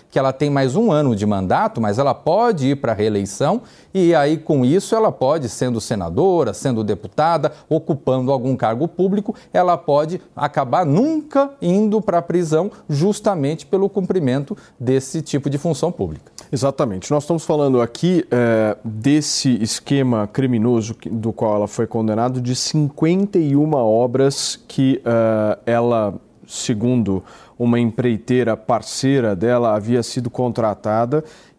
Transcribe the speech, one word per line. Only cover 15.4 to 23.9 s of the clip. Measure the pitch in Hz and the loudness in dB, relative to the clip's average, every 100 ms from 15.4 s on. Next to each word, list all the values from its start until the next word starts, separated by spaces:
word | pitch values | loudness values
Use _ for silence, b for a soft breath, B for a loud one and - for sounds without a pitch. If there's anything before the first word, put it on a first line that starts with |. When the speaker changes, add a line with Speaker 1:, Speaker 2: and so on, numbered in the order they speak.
| 143 | -2
Speaker 1:
de | 139 | -4
função | 170 151 160 | -2 -2 -2
pública. | - 90 76 - - B | -4 -6 -8 -16 -20 B
Speaker 2:
Exatamente. | 135 135 135 135 92 - | -2 -2 0 -2 -4 -2
Nós | 147 | -2
estamos | 143 170 | 0 -4
falando | - 156 143 123 | 0 0 4 2
aqui, | 117 - 170 180 - | 0 0 0 0 0
é, | 123 120 113 107 - | 0 2 2 2 -2
desse | 113 107 123 151 147 - 135 113 | -8 -2 2 2 0 -2 0 0
esquema | 110 - - 139 131 113 104 | 0 -4 -2 0 2 0 0
criminoso | - 135 120 117 120 110 | 0 0 2 2 0 -2
que, | 110 - | -8 -8
do | 113 110 | -6 -4
qual | 107 113 104 | -2 0 0
ela | 104 | -2
foi | - 110 | -2 -4
condenada | 117 110 107 123 127 | -2 -2 0 0 -2
de | 123 | -4
cinquenta | 127 - 151 147 - 160 185 202 180 | -4 -2 0 -2 0 0 2 0 0
e | 151 139 | 2 2
uma | 156 147 | 2 2
obras | 110 | 2